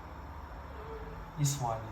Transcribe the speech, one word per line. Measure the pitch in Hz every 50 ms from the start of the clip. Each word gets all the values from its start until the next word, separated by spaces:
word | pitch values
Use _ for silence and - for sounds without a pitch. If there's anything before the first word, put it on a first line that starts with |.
| - - - - - - - - - - - - - - - - - 147 147 - - - - - - - - 160
і | 147
смайлик. | 135 - - 120 117 113 110 - -